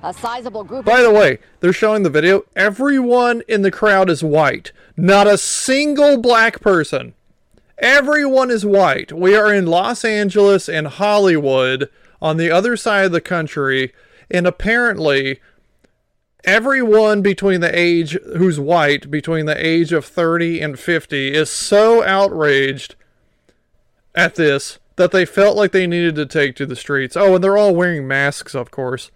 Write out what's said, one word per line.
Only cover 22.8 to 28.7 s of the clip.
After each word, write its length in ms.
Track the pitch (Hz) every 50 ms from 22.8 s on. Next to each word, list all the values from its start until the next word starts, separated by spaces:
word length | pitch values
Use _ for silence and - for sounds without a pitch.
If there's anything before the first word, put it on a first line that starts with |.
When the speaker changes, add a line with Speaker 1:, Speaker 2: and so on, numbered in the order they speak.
| - - - _ _ _ _ _ _ _ _ _ _ _ _ _ _ _ _ _ _ _ _ _ _ _ _
Speaker 2:
at 220 | 170 175 170 -
this 440 | - 165 147 139 139 - - - _ _ _ _
that 140 | - 180 175
they 140 | - 185 180
felt 300 | - - - 196 208 202
like 160 | 214 208 185
they 160 | - 190 185
needed 280 | 175 170 175 175 170 156
to 100 | 151 151
take 320 | 131 - 156 143 139 123
to 80 | - 139
the 100 | 127 127
streets. 400 | - - - 147 135 131 123 -
Oh, 200 | 170 202 190 185
and 80 | 185 180
they're 140 | 196 196
all 160 | 208 208 208 175
wearing 320 | 170 180 180 170 151 135
masks, 480 | 131 135 135 139 143 143 - - - -
of 160 | 135 120
course. 400 | -